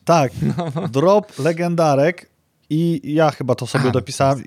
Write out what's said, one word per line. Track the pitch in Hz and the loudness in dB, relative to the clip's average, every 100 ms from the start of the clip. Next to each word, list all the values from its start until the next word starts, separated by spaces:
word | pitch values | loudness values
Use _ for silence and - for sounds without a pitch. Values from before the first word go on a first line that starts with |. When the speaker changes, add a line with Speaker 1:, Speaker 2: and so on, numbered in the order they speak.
Speaker 1:
Tak. | - 165 135 - | 0 2 2 -2
Speaker 2:
<laughs> | 143 143 170 | -4 -2 -6
No. | 139 - | -6 -4
Speaker 1:
Drop | 127 165 208 202 - | 0 4 2 0 -4
legendarek | 143 170 175 170 160 135 151 180 - _ _ _ - | -2 -2 -2 0 2 2 2 -2 -10 _ _ _ -6
i | 151 170 165 - | -2 0 -2 -2
ja | 151 156 | 0 2
chyba | - 127 | 0 -2
to | 120 120 | -4 -2
sobie | 135 135 | -2 0
Speaker 2:
A, | |
Speaker 1:
dopisałem, | 123 98 - 135 139 | 0 -4 -2 0 0